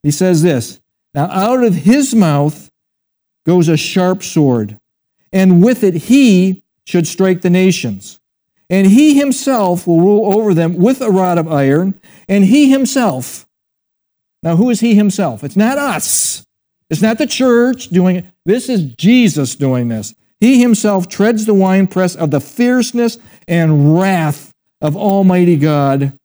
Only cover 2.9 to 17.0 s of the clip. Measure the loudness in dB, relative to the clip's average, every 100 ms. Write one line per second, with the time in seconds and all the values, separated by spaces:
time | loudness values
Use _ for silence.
2.9 | _ _ _ _ _ 0 2 2 0 -2
3.9 | -2 -2 -4 -4 0 0 0 -4 -12 _
4.9 | _ _ _ _ 0 4 4 4 2 -2
5.9 | -2 0 2 4 4 0 -4 _ _ -4
6.9 | -2 -2 -2 -2 0 0 2 2 0 -6
7.9 | -10 -16 -20 _ _ _ _ _ 0 4
8.9 | 4 4 2 0 -4 -2 -2 -2 -2 0
9.9 | 2 2 2 2 0 0 0 -2 0 0
10.9 | 0 0 0 0 -2 -2 -2 0 0 -2
11.9 | -6 _ _ -4 0 2 4 4 2 0
12.9 | -2 -2 -4 -10 -16 _ _ _ _ _
13.9 | _ _ _ _ _ -2 0 2 0 2
14.9 | 2 2 -2 -6 -6 -6 -2 0 -2 -4
15.9 | -6 -4 -4 -6 -8 _ _ _ _ _
16.9 | -2